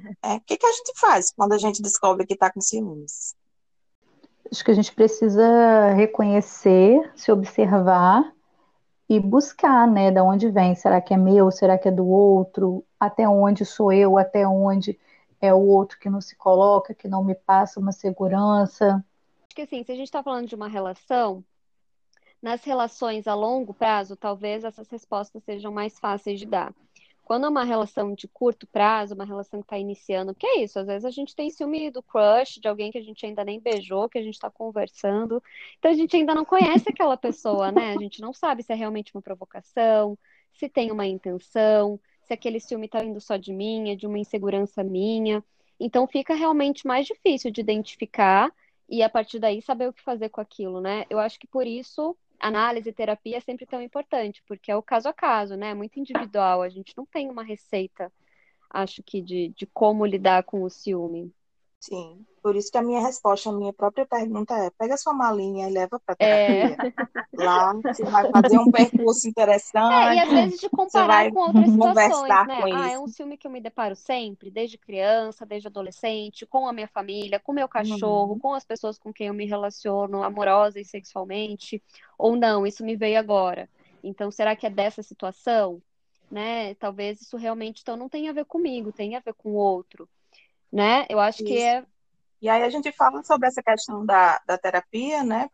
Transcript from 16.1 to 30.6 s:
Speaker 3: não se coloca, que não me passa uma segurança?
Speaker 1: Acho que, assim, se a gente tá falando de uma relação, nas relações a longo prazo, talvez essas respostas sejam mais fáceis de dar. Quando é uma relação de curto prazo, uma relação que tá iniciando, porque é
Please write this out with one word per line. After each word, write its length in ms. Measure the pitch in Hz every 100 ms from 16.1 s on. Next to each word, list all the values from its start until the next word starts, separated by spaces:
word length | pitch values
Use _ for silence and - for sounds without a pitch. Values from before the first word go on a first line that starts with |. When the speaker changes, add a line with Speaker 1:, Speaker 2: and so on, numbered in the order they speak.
Speaker 3:
não 100 | 196
se 140 | - -
coloca, 580 | 190 185 196 202 -
que 140 | 220 196
não 160 | 190
me 100 | 190
passa 460 | 185 - 190 202 -
uma 120 | 196
segurança? 1120 | 190 196 185 190 190 208 208 196 - 202 196 - _ _ _ _
Speaker 1:
Acho 80 | -
que, 60 |
assim, 200 | 302 254
se 80 | 240
a 40 | 254
gente 160 | 269
tá 100 | 302
falando 260 | 277 247 240
de 80 | 226
uma 120 | 208
relação, 760 | 208 190 185 - 247 220 190 - _ _ _ _ _ _ _ _ _
nas 220 | 240 240
relações 640 | 285 254 233 - 240 214 214
a 60 |
longo 400 | 208 214 262 214
prazo, 420 | - 220 214 196 190
talvez 480 | 208 202 208 214
essas 240 | 220 214 214
respostas 540 | 233 - 208 208 220
sejam 280 | - 202 208
mais 260 | 208 208 -
fáceis 400 | 214 202 208 202
de 60 | 214
dar. 280 | 196 156 - _ _ _ _
Quando 220 | - 233 294
é 40 |
uma 160 | 294 247
relação 500 | 226 208 - 208 202
de 100 | -
curto 400 | _ 247 - -
prazo, 460 | 214 208 220 202
uma 120 | 196 202
relação 360 | 202 196 208
que 60 | -
tá 100 | 202
iniciando, 560 | 202 202 - 190 190
porque 140 | 190 494
é 120 | 480